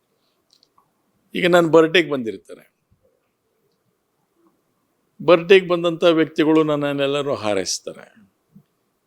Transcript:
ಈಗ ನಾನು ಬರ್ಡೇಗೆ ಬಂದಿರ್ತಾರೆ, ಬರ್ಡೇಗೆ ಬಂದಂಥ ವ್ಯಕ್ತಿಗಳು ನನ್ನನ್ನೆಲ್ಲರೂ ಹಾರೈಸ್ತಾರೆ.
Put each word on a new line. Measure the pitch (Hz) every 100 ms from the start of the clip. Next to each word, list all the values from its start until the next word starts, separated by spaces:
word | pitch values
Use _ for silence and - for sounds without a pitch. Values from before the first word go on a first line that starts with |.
| _ _ _ _ _ _ _ _ _ _ _ _ _
ಈಗ | - 180
ನಾನು | 175 170
ಬರ್ಡೇಗೆ | 156 160 180 151
ಬಂದಿರ್ತಾರೆ, | 143 113 98 - - _ _ _ _ _ _ _ _ _ _ _ _ _ _ _ _ _ 339 339 _ _ _ _ _ _ -
ಬರ್ಡೇಗೆ | 143 170 170 196 180
ಬಂದಂಥ | 175 170 165
ವ್ಯಕ್ತಿಗಳು | 175 160 156 - 151 160
ನನ್ನನ್ನೆಲ್ಲರೂ | 156 147 143 143 139 143 143
ಹಾರೈಸ್ತಾರೆ. | 117 107 101 87 - - - - _ 101 _ _ _ _ _ _ _